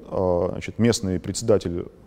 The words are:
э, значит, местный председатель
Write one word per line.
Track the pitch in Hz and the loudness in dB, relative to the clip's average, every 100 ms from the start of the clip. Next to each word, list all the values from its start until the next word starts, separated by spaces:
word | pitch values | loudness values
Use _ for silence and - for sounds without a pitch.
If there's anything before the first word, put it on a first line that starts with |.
| - | -8
э, | - 92 87 90 | -2 0 2 0
значит, | - - - | -4 -8 2
местный | 117 - 95 87 | 2 2 0 -2
председатель | - 95 113 98 90 85 - - | -4 -2 2 2 2 -6 -8 -16